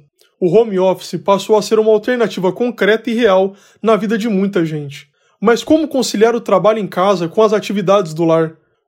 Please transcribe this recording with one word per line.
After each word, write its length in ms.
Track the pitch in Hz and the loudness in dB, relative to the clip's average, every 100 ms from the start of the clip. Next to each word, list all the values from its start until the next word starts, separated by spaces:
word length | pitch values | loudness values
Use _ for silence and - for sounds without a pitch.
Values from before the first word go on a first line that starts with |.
| _ _ _ - | _ _ _ -6
O 80 | 180 | 0
home 300 | 208 233 185 | 2 2 0
office 420 | 185 180 - 175 | 0 -2 -6 -6
passou 360 | - 196 208 214 | -2 0 2 0
a 60 | |
ser 180 | 202 220 | 0 0
uma 100 | 220 | 2
alternativa 640 | 214 208 247 208 196 180 | 2 0 -2 -2 -2 -4
concreta 580 | 185 240 240 196 220 240 | -2 -4 -2 0 0 -2
e 40 | |
real 420 | 226 226 190 196 196 _ _ | 0 2 2 0 -4 _ _
na 140 | 208 208 | 0 0
vida 200 | 208 220 | 0 -2
de 120 | 233 | -2
muita 360 | 190 196 196 | -2 -2 -2
gente. 440 | 160 156 143 - - _ _ _ | -4 -6 -10 -16 -20 _ _ _
Mas 240 | 202 226 | 0 0
como 240 | - 311 294 | 2 0 0
conciliar 480 | 269 - 208 226 240 | -4 -2 2 2 0
o 40 | |
trabalho 380 | - 190 202 226 | 0 0 2 0
em 80 | 175 | -2
casa 400 | 180 196 185 165 | -2 0 0 -2
com 160 | 220 | 0
as 100 | 220 | 2
atividades 600 | 208 190 208 185 202 165 | 0 -4 -4 2 2 0
do 100 | 156 | -2
lar? 280 | 165 160 160 - _ _ | 0 0 0 -6 _ _